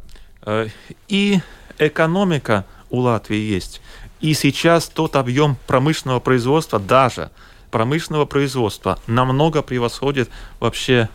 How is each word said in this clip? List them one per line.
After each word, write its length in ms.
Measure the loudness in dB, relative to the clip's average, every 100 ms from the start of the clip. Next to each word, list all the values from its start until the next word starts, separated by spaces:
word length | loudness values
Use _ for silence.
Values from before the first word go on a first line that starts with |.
| -20 -20 -20 -14
Э, 240 | -6 -4 -4 -10 -20 -20 -4
и 300 | 0 2 0 -2 -16 -20 -2
экономика 840 | 0 2 0 2 2 0 0 0 -2 -16 -6
у 100 | -2
Латвии 400 | 0 0 -2 -4 -2 -4
есть, 260 | -4 -16 -20 -20 -20 -6
и 120 | -2
сейчас 540 | 0 0 2 2 2 0
тот 280 | -4 -2 0
объём 420 | 0 2 2 0 0
промышленного 520 | 2 2 -2 -2 -2
производства, 600 | 2 0 2 0 0 -4
даже 520 | 2 4 4 0 -10 -14 -20 -20 -6
промышленного 540 | -2 0 -2 -2 -2 0
производства, 720 | 0 0 0 -2 -2 -4 -4 -2
намного 540 | 0 2 2 2 0
превосходит 680 | -2 -4 -4 -2 -2 -2 -4 -6 -18 -4
вообще 480 | -4 -2 0 2 2